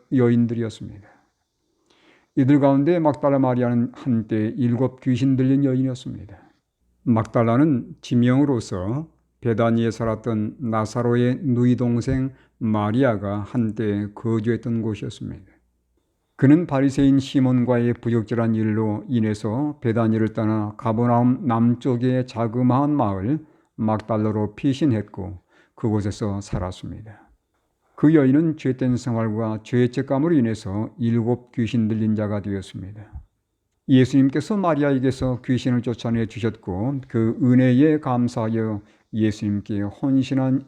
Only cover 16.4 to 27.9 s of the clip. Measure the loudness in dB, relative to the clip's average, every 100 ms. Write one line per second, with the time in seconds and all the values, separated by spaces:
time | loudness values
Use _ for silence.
16.4 | 6 6 4 0 2 2 4 4 2 0
17.4 | 2 2 2 2 2 -2 0 0 0 -2
18.4 | 0 0 0 0 0 -2 -2 0 0 -2
19.4 | -4 -4 -4 -4 -2 0 2 2 0 0
20.4 | -2 -2 -4 -6 -4 0 2 4 4 2
21.4 | 0 2 2 2 0 0 0 0 -2 -4
22.4 | -4 0 2 2 2 0 0 -2 -2 -4
23.4 | -6 _ _ -4 -2 -2 -2 -2 0 -2
24.4 | -4 -2 -2 0 0 0 -4 -10 -12 -12
25.4 | _ _ _ -6 -2 0 -2 -4 -4 -6
26.4 | -6 -6 -6 -10 -14 -14 -16 -20 _ _
27.4 | _ _ _ _ _